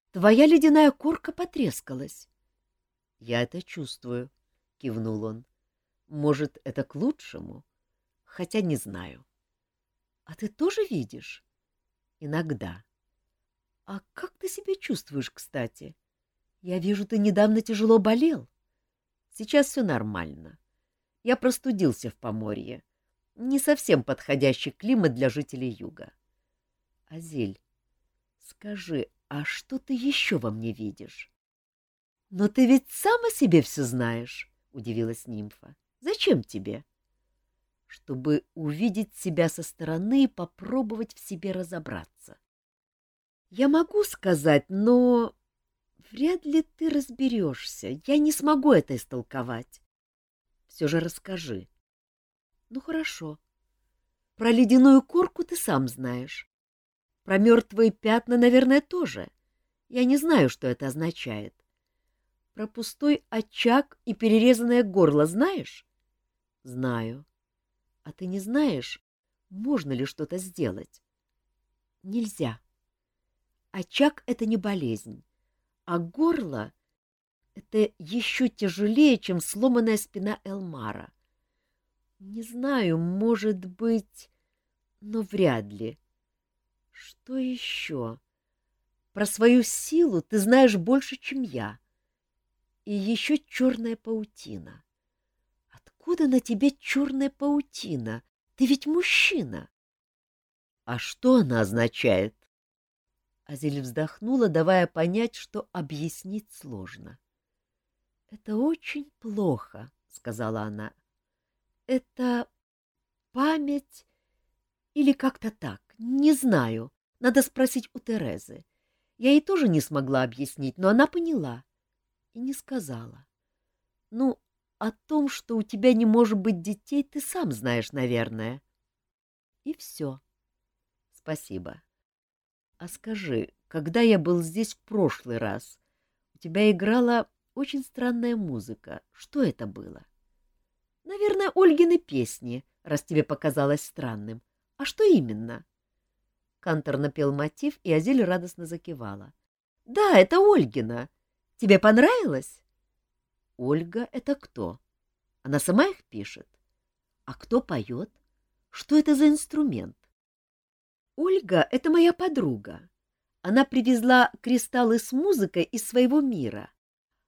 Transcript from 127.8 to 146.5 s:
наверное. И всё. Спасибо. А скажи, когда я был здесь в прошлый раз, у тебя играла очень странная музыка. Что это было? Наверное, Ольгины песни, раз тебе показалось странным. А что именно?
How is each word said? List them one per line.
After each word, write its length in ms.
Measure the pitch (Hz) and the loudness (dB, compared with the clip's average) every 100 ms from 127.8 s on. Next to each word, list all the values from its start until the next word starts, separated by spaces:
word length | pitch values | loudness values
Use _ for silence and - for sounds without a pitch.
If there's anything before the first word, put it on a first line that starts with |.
| 110 | -4
наверное. 680 | 143 127 120 113 110 110 135 _ _ _ _ _ _ _ _ _ _ | -4 -2 -2 -4 -6 -10 -10 _ _ _ _ _ _ _ _ _ _
И 100 | - 320 | -12 -12
всё. 420 | - - 147 131 _ _ _ _ _ _ _ _ _ | -14 -10 -10 -10 _ _ _ _ _ _ _ _ _
Спасибо. 680 | _ - - - 92 90 - _ _ _ _ _ _ _ _ _ - | _ -10 -10 -10 -12 -12 -18 _ _ _ _ _ _ _ _ _ -20
А 120 | 170 | -18
скажи, 640 | - 220 214 180 117 - _ _ | -16 -10 -8 -4 -4 -6 _ _
когда 320 | 165 151 196 | -8 -4 2
я 180 | 233 202 | 4 4
был 220 | 160 175 | 2 -2
здесь 320 | 165 175 220 | -2 -6 -6
в 60 | - | -8
прошлый 580 | - 214 165 - - 117 | -8 0 0 -2 -8 -6
раз, 420 | 110 101 - - _ _ _ _ _ _ | -6 -8 -12 -20 _ _ _ _ _ _
у 20 | |
тебя 320 | 170 170 214 | -8 2 2
играла 600 | 180 196 240 240 240 - _ _ | 4 2 2 2 0 -2 _ _
очень 280 | - 277 285 | -10 -8 -8
странная 540 | 262 - 247 240 240 233 | -10 -6 -4 -2 -2 -4
музыка. 640 | 185 123 104 110 - - _ | -4 -6 -8 -14 -14 -18 _
Что 280 | _ - 285 | _ -10 -2
это 260 | 226 - 110 | -2 -2 -10
было? 380 | - - - _ _ _ _ _ _ _ _ _ _ - | -12 -16 -18 _ _ _ _ _ _ _ _ _ _ -14
Наверное, 440 | 392 415 392 392 - | -2 0 0 0 6
Ольгины 420 | 381 302 339 349 | 6 8 6 4
песни, 680 | - 139 113 - 123 123 - _ | 0 -4 -4 -6 -10 -10 -12 _
раз 200 | - 147 | -6 -6
тебе 200 | - 151 | -2 -2
показалось 640 | 151 147 156 139 139 147 - | -2 -2 -4 0 0 0 -4
странным. 560 | - 131 107 104 113 _ _ _ - | -10 -10 -8 -12 -16 _ _ _ -12
А 80 | |
что 220 | 277 - 427 | -10 2 6
именно? 580 | 294 123 107 113 117 - _ _ _ _ _ _ _ _ | 6 4 -6 -8 -12 -18 _ _ _ _ _ _ _ _